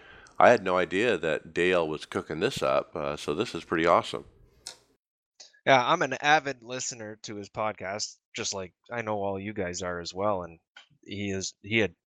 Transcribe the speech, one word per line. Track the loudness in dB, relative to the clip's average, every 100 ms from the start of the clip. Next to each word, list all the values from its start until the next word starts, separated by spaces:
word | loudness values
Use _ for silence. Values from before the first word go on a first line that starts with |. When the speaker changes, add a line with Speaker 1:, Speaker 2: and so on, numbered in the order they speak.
| -20 -20 -8 6
Speaker 1:
I | 6
had | 6
no | 4 0
idea | 2 2 2 2
that | 0 -2 -2
Dale | 0 2 4 2
was | -4
cooking | -6 -6 -6 -2
this | -2 0
up, | 0 0 -2
uh, | -6 -6 -6
so | -4
this | -2 -4
is | -6
pretty | -4 0 4
awesome. | 4 2 -8 -12 -20 -20 _ -20 -20 _ _ _ _ _ _ -20 _ 4
Speaker 2:
Yeah, | 6 6
I'm | 2
an | 0 0
avid | 4 4 2 -8
listener | -8 -10 -8 -10 -10 -12
to | -10 -10
his | -8
podcast, | -4 -4 -4 -6 -6 -8 -12 _
just | -6 -6
like | -6 -8 _ -10
I | -6
know | -4 -2
all | -2 -4
you | -6
guys | -4 -4 -4
are | -6 -6
as | -6
well, | -2 0 0
and | -4 -14 _ -20 -20 _
he | -12 -6 -4
is, | -4 -6 -10
he | -2 2
had | 2 -2 _